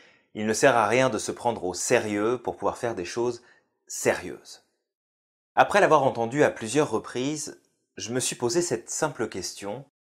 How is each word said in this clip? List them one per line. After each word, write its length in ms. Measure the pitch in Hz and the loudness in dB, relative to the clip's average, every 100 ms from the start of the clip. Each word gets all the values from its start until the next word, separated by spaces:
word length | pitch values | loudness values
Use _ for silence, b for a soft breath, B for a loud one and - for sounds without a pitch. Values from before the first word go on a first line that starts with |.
| B B B | B B B
Il 120 | 107 107 | -6 -2
ne 80 | |
sert 240 | 107 143 120 | 4 4 6
à 100 | 104 | 4
rien 220 | 120 131 | 4 2
de 80 | 107 | 0
se 160 | - | -4
prendre 320 | - 120 104 90 | -4 -4 -4 -6
au 80 | |
sérieux 680 | 87 - 120 107 104 107 123 | -4 2 2 2 0 0 -2
pour 140 | - - | -4 -4
pouvoir 220 | 98 - | -4 -2
faire 180 | 120 98 | -6 -6
des 80 | |
choses 400 | 87 - 123 117 b b b _ _ | -8 -4 -4 -6 b b b _ _
sérieuses. » 760 | - 123 95 90 60 - - _ _ _ _ _ _ _ _ _ - | -4 -2 -2 -6 -14 -18 -20 _ _ _ _ _ _ _ _ _ 4
Après 260 | 135 202 | 6 6
l'avoir 220 | 165 151 | 6 6
entendue 380 | 135 117 113 139 | 4 0 -2 2
à 80 | 131 | 2
plusieurs 400 | - 110 135 151 | 2 -2 0 2
reprises, 720 | 107 - 123 135 151 - - _ _ _ - | -2 -4 -4 -4 -4 -10 -14 _ _ _ -14
je 160 | 101 | -6
me 80 | 127 | -4
suis 160 | - - | -4 -2
posé 240 | 120 143 | 0 0
cette 280 | 175 117 - | 0 -4 -6
simple 380 | - 156 - 110 | -4 -4 -2 -6
question 560 | 101 90 - 98 117 139 _ | -6 -10 -10 -10 -10 -12 _